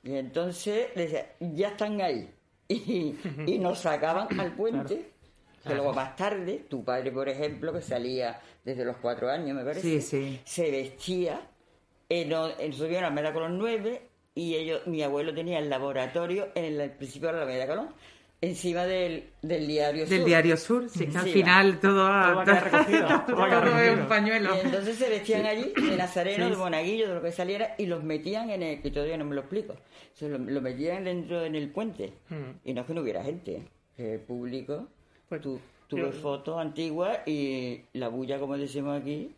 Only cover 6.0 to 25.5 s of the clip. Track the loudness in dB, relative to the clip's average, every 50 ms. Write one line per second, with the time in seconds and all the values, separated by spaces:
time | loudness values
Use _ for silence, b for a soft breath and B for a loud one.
6 | -2 -4 -4 -2 -2 0 0 -2 -2 -4 -4 -6 -6 -6 -8 -6 -2 -2 -2 0
7 | -2 -2 -2 -2 -2 -2 -2 -2 -2 -4 -4 -4 -6 -4 -4 -4 -4 -4 -4 -2
8 | -2 -2 -2 -2 -2 -4 -6 b b b b b _ -8 -6 -4 -4 -4 -4 -2
9 | -2 -2 -2 0 -2 -2 -2 -2 -2 -4 -4 -4 -4 -4 -4 -2 0 2 2 2
10 | 0 0 -2 -2 -2 -2 -6 -10 -10 -10 -2 0 0 0 0 0 -4 -6 -10 -10
11 | -6 -4 -2 0 0 -2 -2 -6 -8 -14 _ _ _ _ _ _ _ _ _ _
12 | _ _ 0 0 0 0 0 0 0 -2 -2 -4 -4 -6 -4 -4 -2 -2 0 0
13 | 0 0 0 0 -2 0 -2 -2 -2 -2 -2 -2 0 0 -2 -2 -2 -4 -6 -6
14 | -12 -18 _ _ _ _ _ -6 -4 -2 -2 -2 -2 -2 -4 -4 -2 -4 -2 -2
15 | 0 0 0 0 -2 -2 -4 -4 -4 -2 -2 -2 0 0 -2 -2 -2 -2 -2 -2
16 | -2 0 -2 -2 -2 0 -2 -2 -2 -2 -4 -4 -2 -2 -2 -2 -4 -4 -6 -10
17 | -12 -12 -10 -4 -4 -2 -2 -2 -2 -2 -2 -2 -2 -2 -2 -4 -4 -8 -10 b
18 | b b b b b b b _ -4 -2 -2 -2 -2 -2 0 0 0 0 0 0
19 | 0 0 -2 -6 -8 -12 -16 -10 -4 -2 -2 0 0 0 2 2 2 2 2 0
20 | 2 2 4 4 6 8 8 8 8 6 4 4 2 2 0 0 0 -2 -4 -4
21 | -4 0 0 0 0 4 4 4 8 8 8 10 8 8 6 6 4 4 6 6
22 | 6 6 6 6 6 6 6 6 6 6 6 6 6 6 6 6 6 6 6 4
23 | 6 6 4 4 4 2 2 4 4 6 6 6 6 6 6 8 6 6 6 6
24 | 4 4 4 4 4 4 2 2 4 2 2 2 2 2 0 0 0 -2 -2 0
25 | 0 2 2 0 2 2 2 2 2 2